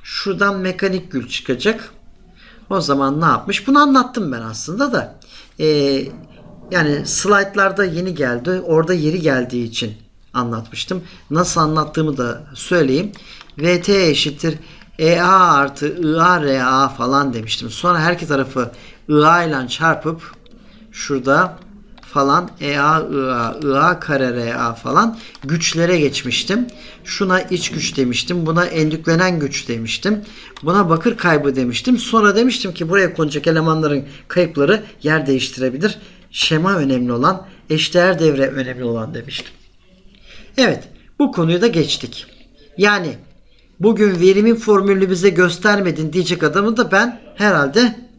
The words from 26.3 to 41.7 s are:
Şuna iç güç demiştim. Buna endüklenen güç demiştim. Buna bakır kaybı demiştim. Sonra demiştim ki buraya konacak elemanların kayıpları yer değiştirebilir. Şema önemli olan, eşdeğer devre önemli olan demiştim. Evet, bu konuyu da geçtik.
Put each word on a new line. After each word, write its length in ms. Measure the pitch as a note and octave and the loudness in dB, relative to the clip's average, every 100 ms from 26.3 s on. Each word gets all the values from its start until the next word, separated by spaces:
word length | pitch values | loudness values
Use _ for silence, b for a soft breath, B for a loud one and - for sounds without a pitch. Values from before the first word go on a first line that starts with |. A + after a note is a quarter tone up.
| - - G#3 A#3+ B B B | -4 -2 -2 -4 B B B
Şuna 380 | - - F#3+ F#3 | -12 -4 0 0
iç 300 | - F3+ - | 0 -4 -4
güç 260 | D#3 - - | -6 -6 -2
demiştim. 480 | B2+ A#2+ - F3 D#3+ | -2 -2 -4 -2 0
Buna 200 | E3 F3 | 0 0
endüklenen 720 | D#3+ D#3 D#3 E3 E3 F#3 E3+ | 0 -2 -2 0 2 2 0
güç 280 | C#3 - - | -4 -6 -6
demiştim. 540 | A#2 A2+ - G3 G#3 G#3 B B B | -6 -6 -4 -4 -4 -6 B B B
Buna 260 | D3+ G3 F3 | -2 0 2
bakır 280 | E3 A#3+ - | 2 0 0
kaybı 380 | F3+ D3+ C#3+ C3 | 0 2 0 -2
demiştim. 420 | B2 A#2 B3+ B3 | -2 -2 0 0
Sonra 380 | - A3+ G#3 G3 | 2 2 4 4
demiştim 380 | B3+ - F#3+ | 2 0 -6
ki 160 | E3 D#3+ | -6 0
buraya 240 | G3 F3+ | 2 2
konacak 340 | E3 D3+ D3 E3 | 0 -2 0 0
elemanların 580 | D#3+ D#3+ D#3 D#3 C#3+ C#3 B - | 2 2 2 0 -2 -4 B -4
kayıpları 560 | F3+ E3 C#3+ C#3+ G#3+ B B | 0 0 2 2 2 B B
yer 240 | D3+ D#3 C#3 | 0 0 2
değiştirebilir. 680 | C3 - - B2+ C3 G3+ - B B B | 0 -2 -4 -4 -2 -4 -4 B B B
Şema 440 | - - D#3 F3+ F#3+ | -6 -2 0 0 0
önemli 360 | C#3 B2+ B2 | 0 0 0
olan, 360 | A#2+ D3 - B B - | 2 0 0 B B -4
eşdeğer 500 | D#3 - F3 F3+ E3 | -2 2 4 4 4
devre 280 | D#3+ C#3 C3+ | 2 2 0
önemli 360 | C3+ B2+ B2 | -2 -6 -6
olan 300 | B2 A2+ A2 | -4 -4 -6
demiştim. 400 | A#2+ A2+ - - - - _ _ _ - - B B B - | -10 -10 -14 -14 -20 -20 _ _ _ -20 -20 B B B 0
Evet, 320 | A3+ C#3 - b b - | 0 0 -10 b b -2
bu 120 | C#4+ | -2
konuyu 300 | F#3 D#3+ F3 | 2 0 2
da 60 | |
geçtik. 580 | A#3+ | 2